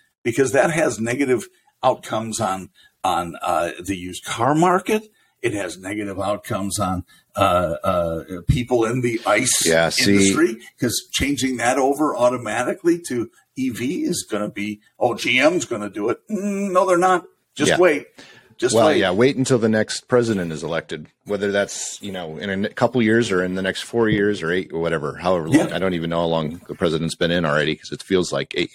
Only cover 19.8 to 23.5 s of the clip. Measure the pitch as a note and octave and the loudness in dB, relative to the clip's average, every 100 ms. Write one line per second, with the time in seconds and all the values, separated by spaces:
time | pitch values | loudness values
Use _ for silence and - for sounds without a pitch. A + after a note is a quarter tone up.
19.8 | G#2+ - - B2 A2+ G2 E2+ D#2 D#2 D#2+ | 0 -4 0 2 2 0 -2 -6 -4 -6
20.8 | - D#2 D2+ _ - G2+ G2+ G2 G2 - | -6 -10 -12 _ -6 -4 0 0 -2 -4
21.8 | - - G#2 F#2+ E2+ D#2 G2+ F#2+ G#2+ - | -10 -10 -10 -10 -10 -8 -4 -2 -2 0
22.8 | B2 B2+ A2 A2+ A2+ F#2 F#2 | 2 4 4 4 2 0 0